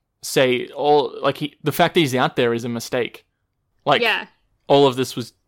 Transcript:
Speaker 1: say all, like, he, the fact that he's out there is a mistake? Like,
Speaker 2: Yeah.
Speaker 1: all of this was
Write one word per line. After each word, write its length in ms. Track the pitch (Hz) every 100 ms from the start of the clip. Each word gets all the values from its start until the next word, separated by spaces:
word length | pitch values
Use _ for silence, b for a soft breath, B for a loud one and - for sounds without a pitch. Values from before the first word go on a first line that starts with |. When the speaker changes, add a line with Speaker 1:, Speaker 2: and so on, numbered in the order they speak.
| _ _
Speaker 1:
say 460 | - 151 127 123 -
all, 440 | - 147 147 123 -
like, 160 | 135 -
he, 200 | 151 -
the 80 | 151
fact 220 | - 165
that 60 | 180
he's 160 | 139 127
out 200 | 156 -
there 160 | 120
is 100 | 117 120
a 40 |
mistake? 560 | 117 - 127 - - _ _ _ _ _ _ 143
Like, 160 | 226
Speaker 2:
Yeah. 260 | 226 190 208 _ _ _ -
Speaker 1:
all 200 | 143 139
of 80 | 123
this 200 | 127 131
was 180 | 117 _